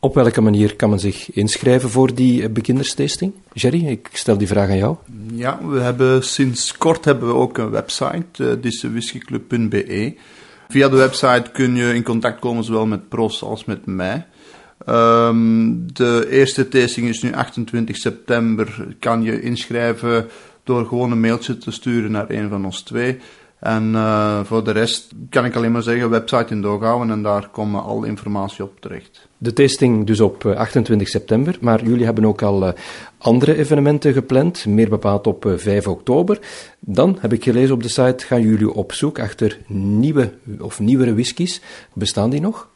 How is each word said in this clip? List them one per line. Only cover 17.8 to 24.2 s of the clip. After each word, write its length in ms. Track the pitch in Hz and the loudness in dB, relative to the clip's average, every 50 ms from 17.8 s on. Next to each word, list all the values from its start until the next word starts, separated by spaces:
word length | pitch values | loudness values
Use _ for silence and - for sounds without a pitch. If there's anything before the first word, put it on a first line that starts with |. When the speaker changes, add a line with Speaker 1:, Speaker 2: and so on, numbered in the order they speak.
| 113 113 107 | -4 -4 -6
Speaker 2:
september. 880 | - - 120 - - - - 123 117 117 113 113 107 110 - - 110 - - 110 - | -4 -4 -6 -6 -6 -4 -2 0 0 2 0 0 0 -2 -4 -6 -12 -12 -14 -12 -6
Kan 240 | - 120 117 117 113 | -2 -2 0 0 0
je 180 | 113 110 113 | -2 -2 -4
inschrijven 840 | - 120 120 117 - - 117 120 120 117 117 113 - 120 117 113 113 113 - - - - _ _ _ | -4 -4 -6 -6 -6 -6 -4 -2 -2 -2 -2 -2 -2 0 0 0 0 -2 -12 -20 -20 -20 _ _ _
door 220 | - 127 120 117 | -2 0 0 0
gewoon 240 | 117 123 120 123 123 | -2 -2 -2 0 0
een 100 | 120 113 | 0 2
mailtje 380 | 113 113 117 117 117 - 127 110 | 2 2 0 0 -2 -6 -8 -6
te 120 | - - | -6 -10
sturen 400 | 110 - - 123 120 120 110 107 | -12 -6 -4 -2 0 0 0 -2
naar 200 | 107 107 101 104 | -2 -4 -4 -4
een 180 | 110 110 107 104 | -4 -6 -4 -4
van 160 | 101 101 98 | -4 -6 -6
ons 160 | 95 92 - | -6 -8 -10
twee. 380 | - - 113 113 120 123 127 127 - - - - - _ _ _ | -12 -8 -6 -4 -2 -2 -4 -6 -10 -20 -20 -20 -20 _ _ _
En, 360 | - - 110 113 110 110 110 | -4 -2 -2 0 0 0 0
eh, 460 | 113 110 110 110 107 | 0 2 2 2 2